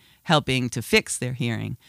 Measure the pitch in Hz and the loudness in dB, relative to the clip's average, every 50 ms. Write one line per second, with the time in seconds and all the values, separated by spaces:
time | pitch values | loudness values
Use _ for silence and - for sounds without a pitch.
0 | _ _ _ _ _ - 165 147 - - 131 127 123 120 - 120 110 - - 220 | _ _ _ _ _ 2 2 2 4 2 0 0 0 -2 -4 -6 -2 2 2 2
1 | - - - - 135 123 127 117 123 120 113 104 107 107 117 - _ | 2 2 -4 -4 -4 -4 -4 -2 -2 -2 -2 -2 -4 -6 -8 -10 _